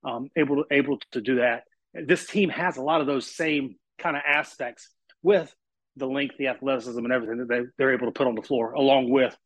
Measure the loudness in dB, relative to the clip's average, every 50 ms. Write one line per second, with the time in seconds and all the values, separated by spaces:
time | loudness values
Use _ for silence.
0 | _ -8 -8 -8 -10 -6 _ 0 0 2 2 0 0 2 2 2 2 2 -2 -4
1 | -6 _ -8 -6 -2 0 2 2 2 2 0 -2 -8 _ _ _ _ _ _ -12
2 | 0 0 0 0 0 -4 0 0 0 0 0 -2 -4 -4 -4 -4 -2 0 0 2
3 | 2 0 0 -2 -4 -6 -6 -4 -2 0 0 0 -2 -4 -10 _ _ _ _ -6
4 | -4 -4 -4 -2 0 0 0 0 0 -4 -8 _ -10 -10 -10 -14 -20 _ _ _
5 | _ _ _ _ 2 4 4 4 2 -2 _ _ _ _ _ _ _ _ _ -8
6 | -6 -4 -2 -2 -4 -4 -4 -4 -4 -4 -4 -4 -2 -2 -2 -2 -4 -6 -8 -6
7 | -2 0 0 0 0 -2 -6 -6 -4 -2 -2 -2 -2 -4 _ 0 2 2 2 2
8 | -2 -4 -2 0 0 0 0 -2 -4 -2 -2 -2 -2 -2 0 2 4 6 6 4
9 | 4 4 4 4 2 2 0 _ _